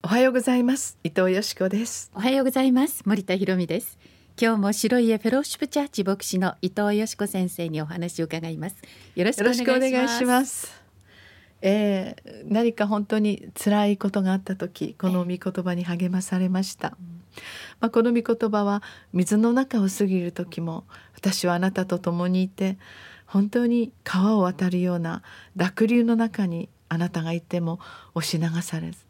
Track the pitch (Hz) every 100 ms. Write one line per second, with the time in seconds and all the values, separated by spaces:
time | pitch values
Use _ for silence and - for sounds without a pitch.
0 | 165 226 262 254 240 247 240 269 - -
1 | 165 190 185 185 214 - 185 196 233 -
2 | - 190 233 269 262 262 262 254 285 -
3 | - 202 190 190 185 185 170 175 - -
4 | - _ _ - 226 220 196 208 220 247
5 | 233 220 226 262 302 - 294 294 285 -
6 | 190 196 - 185 185 - 180 202 208 208
7 | 220 - 202 196 185 - 170 156 151 175
8 | 170 - 165 160 160 156 156 - - -
9 | - - 180 185 214 240 247 254 262 254
10 | 262 233 247 247 277 - - - _ _
11 | - - - - - _ 190 208 208 196
12 | 190 - - 214 - 214 233 226 208 208
13 | 208 214 208 202 - - - 208 208 202
14 | 202 196 185 190 190 190 180 - - -
15 | 185 180 175 180 190 185 180 175 175 175
16 | 180 185 185 185 185 185 190 - - -
17 | 175 170 - - - - - - 226 226
18 | 233 233 233 226 220 208 202 202 - -
19 | _ 180 180 214 233 240 269 233 196 190
20 | 202 185 175 175 175 - 165 165 - -
21 | - - 196 190 180 175 190 190 185 175
22 | 180 170 180 185 185 - 190 190 - -
23 | - - - 196 202 240 240 240 233 _
24 | - 185 196 220 180 185 185 180 180 175
25 | 165 170 - - - 185 185 - 220 240
26 | 233 226 226 - 190 170 - _ _ 165
27 | 170 170 160 170 - 175 170 170 - -
28 | - 170 156 165 165 165 175 160 165 175